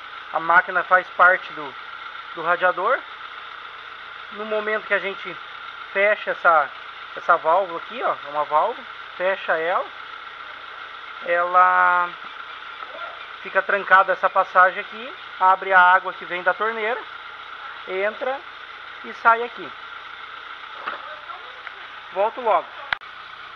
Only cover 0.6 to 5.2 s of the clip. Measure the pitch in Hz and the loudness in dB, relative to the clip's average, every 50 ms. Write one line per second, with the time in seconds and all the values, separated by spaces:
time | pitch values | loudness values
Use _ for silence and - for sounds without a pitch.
0.6 | 185 - 185 175 165 - 185 185 175 - - - 180 180 185 175 - - - 156 | 6 6 2 -2 4 4 4 4 4 2 6 8 8 8 8 6 0 -6 -10 -10
1.6 | 147 135 123 - - - - - - - - - - - - 170 156 170 175 165 | -10 -10 -12 -12 -14 -14 -14 -12 -12 -12 -12 -12 -14 -12 -10 -4 0 0 2 4
2.6 | 180 180 175 175 185 226 269 - - - - - - - - - - - - - | 4 2 2 2 2 2 2 0 -2 -6 -14 -14 -14 -14 -14 -14 -14 -14 -14 -14
3.6 | - - - - - - - - - - - - - - - 202 214 220 214 214 | -14 -14 -14 -14 -14 -14 -14 -14 -14 -14 -14 -14 -14 -12 -10 -10 -6 -2 -2 -2
4.6 | 208 214 214 214 - - 208 185 170 196 190 - | 0 0 -2 -2 0 0 0 0 0 -2 -6 -6